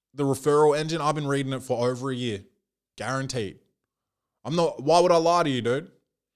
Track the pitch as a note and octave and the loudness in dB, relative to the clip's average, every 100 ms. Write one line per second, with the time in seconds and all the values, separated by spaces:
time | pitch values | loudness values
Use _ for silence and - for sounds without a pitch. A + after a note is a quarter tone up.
0 | _ C3+ C#3 C3+ D3+ D3 D3+ D3 D#3+ D#3+ | _ -4 -2 0 2 4 4 4 -2 -2
1 | D3 D3+ C#3+ C#3 C3+ C3 C3 A#2+ B2 B2+ | -2 -2 -2 -2 -2 -6 -4 -2 0 -2
2 | C3+ B2 B2 G2 - _ _ _ _ - | -6 -6 -6 -6 -10 _ _ _ _ -12
3 | G#2+ C3 C3+ B2+ G2 - _ _ _ _ | -6 -6 -6 -6 -8 -10 _ _ _ _
4 | _ _ _ _ A2+ E3+ E3 B2 C3+ E3+ | _ _ _ _ -6 -2 -2 -2 2 4
5 | F3+ E3+ E3 F3 D#3 B2+ A2+ C3+ F#3 _ | 6 4 4 2 2 0 -2 -4 -6 _
6 | _ _ _ | _ _ _